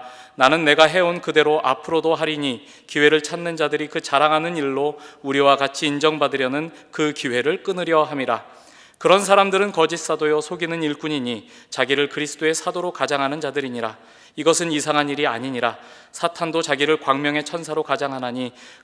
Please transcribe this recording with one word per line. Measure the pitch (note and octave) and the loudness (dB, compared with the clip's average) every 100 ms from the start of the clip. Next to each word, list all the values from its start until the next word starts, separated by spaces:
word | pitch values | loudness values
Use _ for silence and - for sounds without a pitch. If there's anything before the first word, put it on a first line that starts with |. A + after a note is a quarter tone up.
| - - - - | -8 -20 -14 2
나는 | C3 E3 D3+ | 4 6 6
내가 | D3 D#3 | 6 6
해온 | F#3 F3 F3 | 4 0 0
그대로 | - D3+ D3+ D3+ | 0 2 4 2
앞으로도 | C3 C3+ - D#3+ D#3+ | 0 -2 -2 0 0
하리니, | D3+ D#3 D3+ C#3+ A2+ - - - | 0 -2 -2 -4 -6 -12 -20 -8
기회를 | D3 D3 D#3 | 2 6 4
찾는 | D3 E3+ E3+ D#3+ | 2 -8 -6 -4
자들이 | D3 D3 D3+ | -2 -2 -4
그 | E3 | -8
자랑하는 | - C#3 D3+ D#3 E3+ E3+ | 0 2 4 2 0 -2
일로 | C#3 C3+ D3 D3 - - | -2 -2 -4 -6 -14 -10
우리와 | C#3 C#3 C#3 C3+ | -2 4 4 4
같이 | C3+ - D3+ | 2 -2 -2
인정받으려는 | C#3+ D#3 D#3 C#3 C#3 B2+ C#3+ E3 - - | 2 2 2 0 0 -2 -2 -6 -12 -10
그 | - D3+ | -2 -2
기회를 | D3 C#3 B2 C#3 F#3 | -2 -2 0 0 -2
끊으려 | G3 F3+ E3+ D#3 | -4 -4 2 2
함이라. | D3 C#3+ B2+ A2 - - - - - - | 2 -2 -2 -4 -6 -20 -20 -20 -20 -2
그런 | E3 F#3+ | 4 4
사람들은 | G3 G3+ G3 F#3+ G3+ | 6 4 4 2 0
거짓 | E3 D#3+ E3 | 0 0 0
사도요, | - D#3 D3+ D3+ | -4 -2 0 0
속이는 | D3+ F3 E3 E3 | -2 -6 -6 -4
일꾼이니, | D3+ C#3+ D#3 C#3+ A#2+ A2 - - - | -4 -4 -4 -4 -4 -6 -12 -20 -10
자기를 | - C3 C#3 C#3+ | -4 0 0 0
그리스도의 | - D3 - D#3+ | -4 -8 -2 -2
사도로 | D#3+ F3+ F3 F3+ | -2 -4 -4 -6
가장하는 | - C3 C#3+ C3+ D#3 | -2 -2 0 -2 -4
자들이니라. | D3 C#3 C3+ A#2+ A2 A2 - - - - | -6 -6 -6 -6 -8 -8 -20 -20 -16 -2
이것은 | D3+ D#3+ E3+ | 0 2 0
이상한 | D3 C#3+ D3 C#3+ | -2 0 0 0
일이 | C#3 D3 | -2 -2
아니니라. | A#2 C3 B2 A#2 A2 - - - | -2 -6 -4 -4 -4 -14 -20 -20
사탄도 | - E3+ - E3 D#3+ | -6 -6 -4 -4 -4
자기를 | D#3 C#3 D3 D#3 | -2 0 0 0
광명의 | C#3 C3+ D3 D3+ D3 | 0 0 0 -2 -4
천사로 | E3+ D3+ D#3 | -8 -6 -6
가장하나니, | D3+ C3+ C#3 C3 B2 B2+ B2 - - - | -2 -2 -4 -6 -6 -6 -8 -10 -20 -20